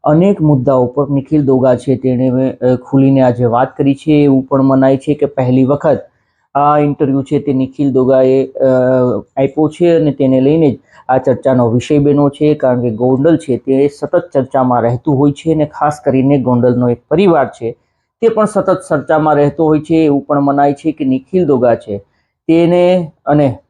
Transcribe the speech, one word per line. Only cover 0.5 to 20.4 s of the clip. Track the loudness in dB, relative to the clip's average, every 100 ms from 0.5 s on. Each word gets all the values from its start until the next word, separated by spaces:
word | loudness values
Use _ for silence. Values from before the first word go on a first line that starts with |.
| 2 0 0 0
પર | -2 -2
નિખિલ | -4 -2 -2 0
દોગા | 0 2 0
છે | -2 -2
તેણે, | -2 -2 -2 -2 -4
અ, | -2 -2 -2
ખુલીને | 0 0 2 2
આજે | 2 0 0
વાત | 0 -2 0
કરી | -2 0
છે. | 0
એવું | 2 4 2
પણ | 0 0
મનાય | 2 2 2 0
છે | -2
કે | -4 -4
પહેલી | -2 0 0
વખત | 0 0 0 -2 -4 _ _ _ _ -2
આ | 0 2
ઇન્ટરવ્યૂ | 0 -2 -2 -2
છે | -2 -4
તે | -2
નિખિલ | -4 -4 -2 -2
દોગાએ, | 0 2 2 2 2 -2
અ, | -2 0 2 2 0 0 -2 -8 -4
આપ્યો | -4 0 -4
છે | 0 0 2
અને | 0
તેને | 0 0 2
લઈને | 2 2 0
જ | -2 _ -20 -4
આ | -2
ચર્ચાનો | 0 -2 0 0 0
વિષય | 0 0 0
બન્યો | 2 2 0
છે, | 0 -2
કારણ | 0 0 0
કે | -4
ગોંડલ | -2 0 2 2 0
છે | -2 -6
તે | -2 0 0
સતત | -2 -4 -4 -2
ચર્ચામાં | -4 -2 -2 0 0
રહેતું | 0 -2 -2 0
હોય | 0
છે | -2 -4
અને | -2 -4
ખાસ | -2 -4 -2 -2
કરીને | 0 0 0
ગોંડલનો | 0 0 0 0 -2
એક | -4 _
પરિવાર | 0 2 2 -2
છે | -6 -10 -10 _ _ _ _
તે | -2
પણ | 0 -2
સતત | -2 -2 -4 -2
ચર્ચામાં | -6 -2 0 0 0
રહેતો | 0 0 0
હોય | 0
છે. | 0 0
એવું | 2 0
પણ | -2
મનાય | -2